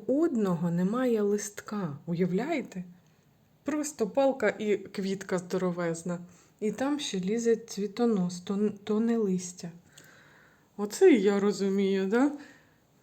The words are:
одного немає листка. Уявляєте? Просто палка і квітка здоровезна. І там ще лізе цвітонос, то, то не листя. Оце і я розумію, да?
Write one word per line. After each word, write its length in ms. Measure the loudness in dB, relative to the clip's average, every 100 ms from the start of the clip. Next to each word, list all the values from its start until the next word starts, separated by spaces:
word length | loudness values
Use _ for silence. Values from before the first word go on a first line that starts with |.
| 0
одного 640 | 0 2 2 0 0 0
немає 520 | 0 0 0 0 2
листка. 760 | 2 0 -4 -10 -10 -8 -6 -8 -6
Уявляєте? 760 | 0 0 0 -2 -4 -4 -10 -14 -16 _ _ _ _ _ _
Просто 420 | -4 -4 -4 -4 -2
палка 420 | 2 2 2 0
і 280 | 0 0 -2
квітка 600 | -2 -6 -4 -4 -4 -6
здоровезна. 800 | -2 -2 -2 -2 -4 -4 -6 -8 -10 -20 -20 _
І 120 | -6
там 280 | -2 -2 -2
ще 200 | -4 -4
лізе 360 | -2 0 2 0
цвітонос, 840 | -2 -6 -6 0 2 2 0 -4
то, 300 | -6 -2 -2 -2
то 160 | -4 0
не 160 | 0 0
листя. 540 | 0 -2 -4 -12 -14 -16 -20 -20 -20 -20 -20 -20 -20 _ _ -8
Оце 360 | -6 6 8
і 100 | 8
я 180 | 6 4
розумію, 680 | 2 2 0 2 2 2 2
да? 260 | 2 2 0 -10 -20 _ _ _ _